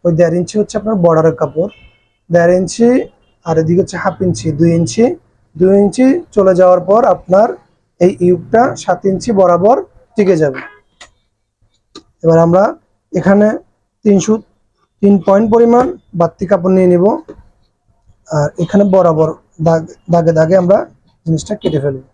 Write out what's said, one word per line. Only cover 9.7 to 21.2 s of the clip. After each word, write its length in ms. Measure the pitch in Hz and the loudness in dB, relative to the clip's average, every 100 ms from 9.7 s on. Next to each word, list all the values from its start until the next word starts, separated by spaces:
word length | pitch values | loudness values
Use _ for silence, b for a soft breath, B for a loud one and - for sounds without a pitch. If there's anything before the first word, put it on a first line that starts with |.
| 277 381 _ _ | 0 -4 _ _
টিকে 220 | - 190 170 | -2 0 2
যাবে। 180 | 147 131 - _ _ _ - _ _ _ _ _ _ _ _ - _ _ | 0 -4 -16 _ _ _ -20 _ _ _ _ _ _ _ _ -20 _ _
এবার 160 | 165 165 170 | 0 2 2
আমরা 180 | 180 214 339 _ _ _ | 2 0 -4 _ _ _
এখানে 340 | 180 180 202 214 262 _ _ _ _ | -4 0 2 2 -2 _ _ _ _
তিনশো, 300 | 214 196 165 214 _ _ _ _ _ _ | 0 0 0 -4 _ _ _ _ _ _
তিন 120 | 202 196 165 | 0 2 2
পয়েন্ট 200 | 196 220 | 0 2
পরিমাণ 360 | 233 233 240 269 359 _ 175 | 2 2 2 0 -8 _ -4
বাড়তি 240 | 165 _ 180 | -4 _ -4
কাপড় 260 | 196 180 185 | -2 0 2
নিয়ে 140 | 185 | 2
নিব, 120 | 175 196 320 - - _ _ _ _ _ _ _ _ _ | 2 0 -2 -10 -20 _ _ _ _ _ _ _ _ _
আর 200 | 151 147 - | -4 -4 -4
এখানে 220 | 170 196 202 | -2 0 2
বরাবর 360 | 190 175 156 156 - _ - 160 | 2 2 0 -2 -4 _ -4 -2
দাগ, 160 | 165 160 - - | -2 -4 -18 -2
দাগে 200 | 170 160 156 | 0 0 0
দাগে 180 | 160 185 | 2 0
আমরা 160 | 180 208 - _ _ _ | 2 0 -2 _ _ _